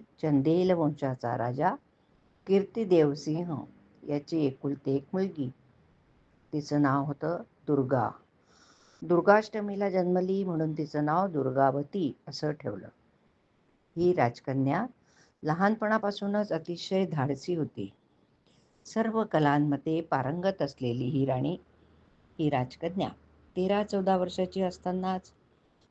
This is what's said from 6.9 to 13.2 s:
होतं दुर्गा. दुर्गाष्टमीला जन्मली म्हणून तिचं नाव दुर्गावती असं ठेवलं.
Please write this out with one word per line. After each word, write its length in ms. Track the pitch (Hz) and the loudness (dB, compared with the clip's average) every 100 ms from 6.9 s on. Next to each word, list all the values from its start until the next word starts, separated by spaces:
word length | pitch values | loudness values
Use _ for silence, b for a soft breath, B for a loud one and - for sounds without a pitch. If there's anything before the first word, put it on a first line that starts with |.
| 139 | 2
होतं 380 | 143 - 156 175 233 _ - | 0 -4 -4 -4 -8 _ 0
दुर्गा. 420 | 139 127 131 107 - _ _ _ b b b b b | 0 2 2 0 -4 _ _ _ b b b b b
दुर्गाष्टमीला 880 | 165 175 185 208 220 214 208 196 202 | 2 4 8 6 4 -6 -6 -2 0
जन्मली 540 | 185 175 180 185 196 | 2 2 2 0 -2
म्हणून 280 | 196 160 160 | -2 -2 -2
तिचं 320 | 156 151 147 | -2 -4 -2
नाव 220 | 147 165 196 | 0 2 0
दुर्गावती 920 | 151 131 131 135 139 147 196 143 - - | -2 0 2 2 2 -4 -4 -4 -6 -14
असं 240 | - 151 | -6 -6
ठेवलं. 360 | 151 127 95 - _ _ _ | -4 -8 -10 -14 _ _ _